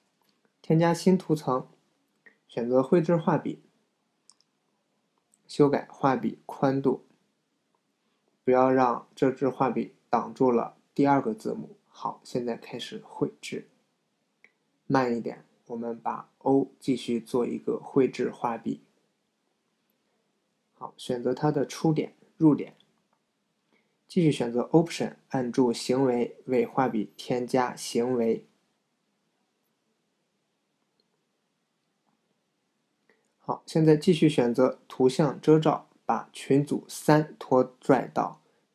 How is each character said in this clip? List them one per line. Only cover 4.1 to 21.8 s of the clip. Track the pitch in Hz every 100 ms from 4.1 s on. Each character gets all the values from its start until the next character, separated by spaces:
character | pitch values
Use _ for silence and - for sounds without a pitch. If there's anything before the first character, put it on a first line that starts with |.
| _ _ _ _ _ _ _ _ _ _ _ _ _ -
修 | - 147
改 | 131 -
画 | - 139 127
笔 | 113 - -
宽 | - 139 135
度， | 135 - - _ _ _ _ _ _ _ _ _ _ _ _ _
不 | -
要 | 127 131
让 | 131 127 117 - -
这 | 135
支 | 127 131
画 | - 131
笔 | 117 101 _ _
挡 | 120 113
住 | 113 131
了 | 120 110 - _
第 | - 143
二 | 139
个 | 113
字 | 110 117
母。 | 117 107 - _
好， | - 110 -
现 | - 131 120
在 | 113
开 | - 120
始 | - 110 -
绘 | - 143 -
制。 | - - - _ _ _ _ _ _ _ _ _ _ _ -
慢 | 139 123 117
一 |
点， | 120 117 - _ -
我 | 120
们 | 117 117
把 | - 113 - _
O | - 139 139 _
继 | - 123
续 | - 117
做 | - 131 120
一 | 117
个 | - 110
绘 | - - 127
制 | - 120
画 | - 123 117
笔。 | - 113 _ _ _ _ _ _ _ _ _ _ _ _ _ _ _ _ _ _ _
好， | - - -
选 | - 123
择 | 120
它 | 127 151
的 | 147 127
出 | -